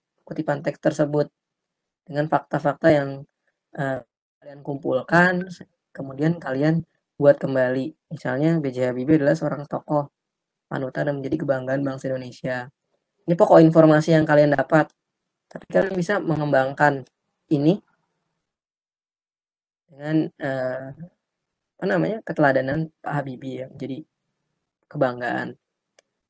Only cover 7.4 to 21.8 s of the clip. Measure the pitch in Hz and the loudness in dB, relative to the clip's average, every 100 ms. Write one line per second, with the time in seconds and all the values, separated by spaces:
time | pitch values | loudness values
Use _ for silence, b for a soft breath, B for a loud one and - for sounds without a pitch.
7.4 | 135 135 127 131 131 - _ 151 131 127 | 2 0 0 0 -4 -10 _ -10 -6 -2
8.4 | 156 165 139 123 127 123 127 160 143 160 | 0 0 -2 -2 -4 -2 0 2 2 0
9.4 | 151 143 143 131 - 151 143 _ _ _ | -2 -8 -8 -10 -4 -4 -4 _ _ _
10.4 | _ _ _ 131 131 143 147 143 135 156 | _ _ _ -8 -6 -6 -4 -4 -4 -4
11.4 | 151 131 127 135 139 131 135 131 127 120 | -2 -4 -4 -4 -4 -6 -6 -8 -8 -10
12.4 | 135 127 127 - _ _ _ _ - 170 | -8 -8 -10 -16 _ _ _ _ -2 2
13.4 | - 165 160 160 156 151 156 160 156 147 | 6 8 8 8 6 6 4 2 4 4
14.4 | 147 143 135 160 151 _ _ _ _ _ | 4 2 2 0 0 _ _ _ _ _
15.4 | _ - - 185 190 190 170 208 165 151 | _ -20 -4 0 0 -2 -2 -2 0 -2
16.4 | 147 135 131 139 147 135 127 _ _ _ | 0 2 0 2 0 0 -6 _ _ _
17.4 | - 147 147 202 - _ _ _ _ _ | -2 0 2 0 -4 _ _ _ _ _
18.4 | _ _ _ _ _ _ _ _ _ _ | _ _ _ _ _ _ _ _ _ _
19.4 | _ _ _ _ _ 139 147 156 156 - | _ _ _ _ _ -12 -2 0 0 -4
20.4 | 151 135 127 131 165 147 170 _ _ _ | -6 -4 -4 -6 -10 -16 -20 _ _ _
21.4 | _ _ _ _ | _ _ _ _